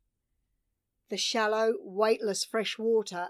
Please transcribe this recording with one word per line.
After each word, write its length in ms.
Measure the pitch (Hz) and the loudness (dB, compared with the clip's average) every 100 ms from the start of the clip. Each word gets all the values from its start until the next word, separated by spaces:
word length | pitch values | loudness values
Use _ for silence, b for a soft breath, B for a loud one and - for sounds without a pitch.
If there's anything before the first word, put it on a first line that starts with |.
| _ _ _ _ _ _ _ _ _ _ _ | _ _ _ _ _ _ _ _ _ _ _
The 80 | 202 | -4
shallow, 560 | - 220 214 214 226 - | -2 0 2 2 2 0
weightless 640 | 202 190 220 226 220 190 | -4 2 2 2 0 -4
fresh 340 | - 226 202 - | -2 -2 -2 -2
water 500 | 220 226 208 175 | 2 2 2 -6